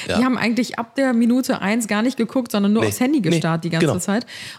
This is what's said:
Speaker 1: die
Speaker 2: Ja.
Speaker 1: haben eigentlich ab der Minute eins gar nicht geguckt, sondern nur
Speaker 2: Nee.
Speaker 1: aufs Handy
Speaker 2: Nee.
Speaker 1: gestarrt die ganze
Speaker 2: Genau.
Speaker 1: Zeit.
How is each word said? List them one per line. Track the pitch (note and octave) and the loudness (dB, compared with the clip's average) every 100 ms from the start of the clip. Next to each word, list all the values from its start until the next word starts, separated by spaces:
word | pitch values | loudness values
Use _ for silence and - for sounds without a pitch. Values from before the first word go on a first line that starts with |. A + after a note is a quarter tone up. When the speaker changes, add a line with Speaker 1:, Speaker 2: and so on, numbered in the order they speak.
Speaker 1:
die | - | -2
Speaker 2:
Ja. | F2 | 0
Speaker 1:
haben | B3 B3 | 2 0
eigentlich | A3 A3+ - - | 0 0 -2 -6
ab | A#3 - | -6 -2
der | C4+ | 0
Minute | A#3 A#3 B3 B3 G#3+ | 2 2 2 0 -2
eins | F#3+ A#3 A3 | -2 -2 0
gar | G#3 | 0
nicht | A#3+ B3+ | 0 0
geguckt, | A3 C4 A#3 | -2 -2 -2
sondern | G#3 G3+ | 0 2
nur | G#3+ | 2
Speaker 2:
Nee. | G#2+ | 0
Speaker 1:
aufs | - | 0
Handy | B3+ D4+ | 0 2
Speaker 2:
Nee. | E3 | 2
Speaker 1:
gestarrt | E3 E3 E3 | 2 0 -2
die | E3+ | -2
ganze | E3 D#3+ | 2 2
Speaker 2:
Genau. | F3+ | 2
Speaker 1:
Zeit. | G3+ G#3+ - - - | 0 -2 -4 -12 -16